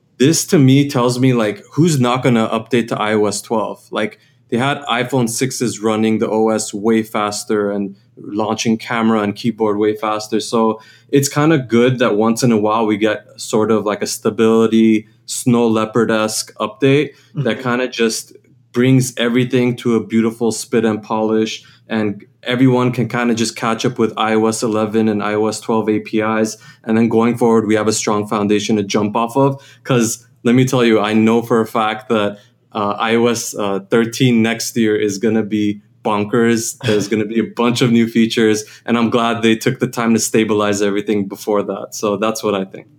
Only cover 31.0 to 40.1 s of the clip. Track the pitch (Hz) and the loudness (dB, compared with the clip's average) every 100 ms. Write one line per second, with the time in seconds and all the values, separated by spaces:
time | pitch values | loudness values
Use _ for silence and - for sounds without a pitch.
31 | 104 110 110 117 113 117 110 120 107 110 | 2 2 4 2 2 0 0 -2 -2 -4
32 | - 113 104 104 _ _ _ 110 101 101 | -2 -2 -2 -6 _ _ _ -4 -4 -2
33 | 113 117 120 113 - 107 101 98 - 117 | 0 2 2 0 -6 -6 -4 -4 0 0
34 | 113 - 131 117 113 113 - 117 110 107 | 0 0 2 2 2 -2 -6 -2 0 0
35 | 107 98 113 110 101 107 104 104 - _ | -2 -2 -2 0 -2 -2 -2 -4 -12 _
36 | 113 104 104 120 117 113 - - 120 104 | -2 -2 0 2 2 0 -2 -6 -2 0
37 | 98 110 104 113 98 - 120 117 127 117 | 0 -2 -2 -2 -2 -2 0 2 2 4
38 | 113 117 113 120 110 107 - - - 117 | 2 2 0 2 2 0 -4 -12 -4 0
39 | 113 120 117 110 113 110 - 131 127 123 | 0 0 0 0 2 2 0 -2 -4 -2
40 | 117 | 0